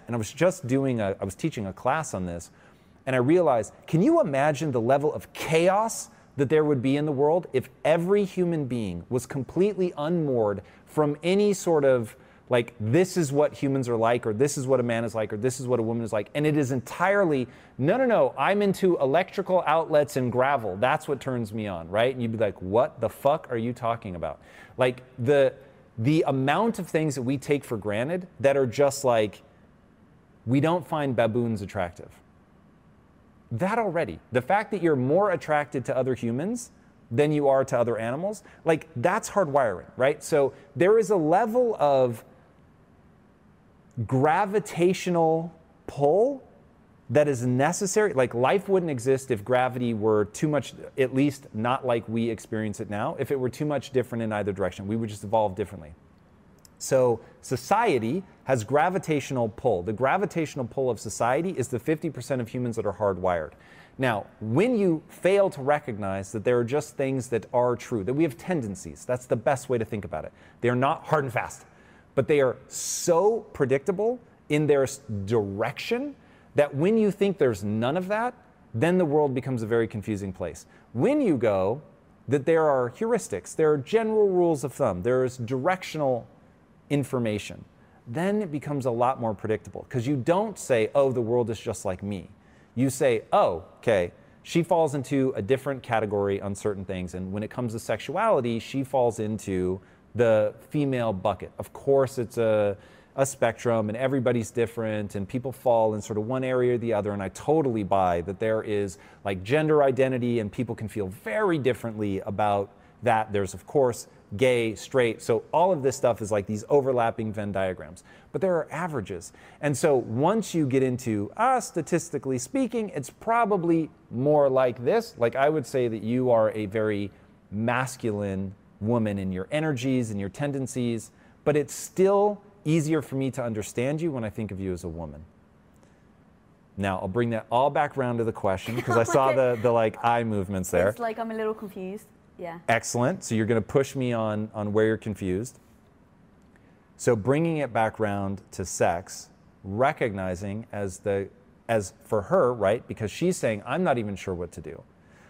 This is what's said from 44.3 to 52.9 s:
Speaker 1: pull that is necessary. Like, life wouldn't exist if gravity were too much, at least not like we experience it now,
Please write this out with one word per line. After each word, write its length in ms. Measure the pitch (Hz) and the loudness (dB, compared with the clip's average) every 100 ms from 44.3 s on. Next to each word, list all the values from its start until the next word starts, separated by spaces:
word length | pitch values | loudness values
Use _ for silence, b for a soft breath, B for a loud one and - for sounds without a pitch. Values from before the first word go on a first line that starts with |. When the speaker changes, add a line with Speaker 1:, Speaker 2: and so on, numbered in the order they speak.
| 175 202 208 - 160 180 180 185 170 160 160 170 - - _ - | 2 0 -2 -4 2 2 2 0 2 2 0 -4 -12 -20 _ -14
Speaker 1:
pull 560 | 139 143 185 254 269 - - - _ _ _ - | 0 2 4 2 0 -12 -20 -20 _ _ _ 0
that 180 | 117 147 | 2 4
is 180 | 123 123 | 2 0
necessary. 680 | 127 147 175 196 214 208 | 2 2 0 0 2 2
Like, 200 | 131 123 | 2 2
life 340 | 117 131 196 196 | 2 2 2 2
wouldn't 240 | 190 170 | 0 2
exist 380 | 127 127 131 - | -2 2 0 0
if 140 | 107 104 | -4 2
gravity 480 | 123 127 123 120 | 2 2 0 -2
were 320 | 110 110 107 104 | 0 4 4 2
too 220 | - 156 | -2 0
much, 260 | 147 - - - - | 0 -4 -12 -10 -2
at 160 | 127 | 0
least 340 | 131 143 135 - | 2 0 0 -10
not 320 | 107 120 131 127 | -4 -2 -2 0
like 180 | 120 107 | -2 -2
we 200 | 117 117 | -2 -2
experience 500 | 107 - 110 107 98 | -4 -6 -4 -4 -6
it 100 | |
now, 260 | 101 | -8